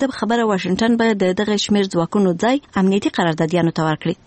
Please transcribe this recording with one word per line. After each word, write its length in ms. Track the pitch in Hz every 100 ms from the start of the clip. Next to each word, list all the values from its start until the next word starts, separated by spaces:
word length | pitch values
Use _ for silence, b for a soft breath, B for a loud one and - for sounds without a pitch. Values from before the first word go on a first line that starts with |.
ده 60 | 269
په 100 | -
خبره 280 | 214 233 226
واشنګټن 540 | 190 180 185 226 233
به 160 | 226 208
د 160 | 190 185
دغه 180 | 208 208 -
شمیر 260 | 202 190
ځواکونو 460 | 175 165 214 190 170
ځای 220 | 220 277 - -
امنیتي 360 | 190 196 302 -
قراردادیانو 600 | 175 160 165 175 165 160
ته 120 | 160
ورکړي. 240 | 156 165 175